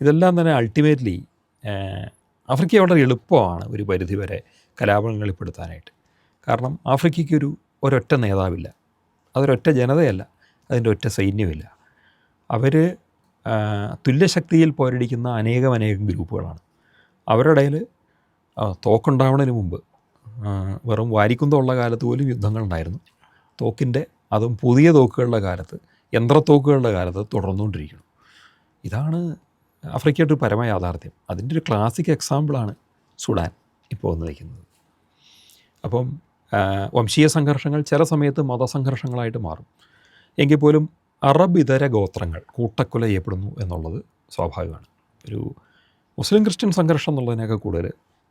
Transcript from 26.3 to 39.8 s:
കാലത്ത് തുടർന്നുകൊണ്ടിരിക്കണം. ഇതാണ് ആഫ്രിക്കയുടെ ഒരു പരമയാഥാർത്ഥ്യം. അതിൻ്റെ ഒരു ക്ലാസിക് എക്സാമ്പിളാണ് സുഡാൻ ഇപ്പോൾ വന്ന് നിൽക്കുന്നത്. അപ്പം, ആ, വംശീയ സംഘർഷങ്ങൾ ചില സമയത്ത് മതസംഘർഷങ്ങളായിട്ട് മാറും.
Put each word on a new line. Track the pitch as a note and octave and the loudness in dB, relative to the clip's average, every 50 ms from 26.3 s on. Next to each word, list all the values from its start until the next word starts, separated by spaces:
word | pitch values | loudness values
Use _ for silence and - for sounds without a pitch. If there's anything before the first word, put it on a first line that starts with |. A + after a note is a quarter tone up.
| C#3+ D3+ D#3 E3 D3+ C#3+ C3 C#3+ D3 C3+ B2+ A#2 G#2 | 6 6 6 6 6 4 6 4 2 4 2 2 0
കാലത്ത് | F#2 F2+ F2+ E2+ F#2+ G#2+ - - | 0 0 -2 -4 -6 -6 -4 -4
തുടർന്നുകൊണ്ടിരിക്കണം. | A2+ F#2 G2 F#2+ F#2+ G#2 G#2+ G2 E2+ D2+ D2 - - _ _ _ _ _ _ _ _ - _ _ _ _ _ _ _ - | -4 -2 -2 -2 -2 -4 -4 -6 -6 -10 -12 -16 -20 _ _ _ _ _ _ _ _ -20 _ _ _ _ _ _ _ -12
ഇതാണ് | - - A2+ C#3+ D#3 D#3+ E3+ F3 E3+ D3 - _ _ _ _ _ _ _ _ - | -8 -6 -6 -4 -4 -4 -4 -4 -6 -8 -10 _ _ _ _ _ _ _ _ -14
ആഫ്രിക്കയുടെ | D3+ - C3 - D3+ C#3+ - E3 D3 D#3 | -10 -8 -2 0 2 2 4 4 2 2
ഒരു | C3+ B2+ | 2 2
പരമയാഥാർത്ഥ്യം. | A2 G#2 G#2+ A#2+ A#2 G#2 F#2+ F2+ F2+ E2+ E2 - - - _ _ - | 2 0 0 0 0 0 0 -2 -2 -4 -6 -10 -16 -20 _ _ -8
അതിൻ്റെ | F#2 F2 G#2 C3 D#3+ | -8 -6 -6 -4 -4
ഒരു | D#3+ D#3 - | -4 -2 0
ക്ലാസിക് | A2+ G#2 G#2+ A#2 - - E3 - D#3 | 0 0 0 0 -2 -2 -2 -2 -2
എക്സാമ്പിളാണ് | B2 - - - C#3 D3+ D3 C#3+ C3 A#2 G#2 - - _ _ _ _ _ _ _ - | -2 -2 -2 -2 -2 -2 -2 -2 -4 -4 -6 -8 -12 _ _ _ _ _ _ _ -10
സുഡാൻ | - - A2+ F#2+ E2+ E2 - _ _ _ _ _ _ _ | -6 -4 -2 -2 -2 -4 -6 _ _ _ _ _ _ _
ഇപ്പോൾ | - - - G#2 E2+ | -12 -8 -6 -4 -4
വന്ന് | D#2+ E2 | -4 -6
നിൽക്കുന്നത്. | E2 D2 - - D#2+ B2 G#2+ F2+ _ _ _ _ _ _ _ _ _ _ _ _ _ _ _ _ _ _ _ _ _ _ _ - | -8 -10 -12 -16 -18 -20 -20 -20 _ _ _ _ _ _ _ _ _ _ _ _ _ _ _ _ _ _ _ _ _ _ _ -8
അപ്പം, | G#2+ G2 A#2+ B2+ B2+ C3+ D#3 - _ _ _ _ _ - | -4 -4 -4 -4 -4 -8 -12 -16 _ _ _ _ _ -2
ആ, | G#2 G2 F#2+ G2 G2 G2 - - | 0 0 0 -2 -4 -4 -2 -2
വംശീയ | B2+ A#2 G#2+ - - D3+ | -2 -2 2 4 4 4
സംഘർഷങ്ങൾ | D#3 - D#3+ D3 C#3+ D3 C#3 - D3 C#3+ D3+ D3 | 4 4 2 0 0 0 -2 -2 -4 -4 -4 -2
ചില | - - D3+ E3 | 0 0 0 0
സമയത്ത് | D#3+ D#3+ D3+ D3 C#3+ C3+ E3 D3 | 0 0 0 0 0 0 -2 -2
മതസംഘർഷങ്ങളായിട്ട് | C3+ B2+ A#2 C3 B2 - D3 C3+ C3+ C3 A#2+ - C3 B2 B2 A#2+ A2+ A2 A#2+ | -4 -2 -2 -4 -4 -2 -4 -4 -4 -4 -4 -6 -6 -6 -6 -6 -6 -6 -6
മാറും. | G2+ E2 D#2 - - - _ _ | -8 -8 -10 -12 -14 -20 _ _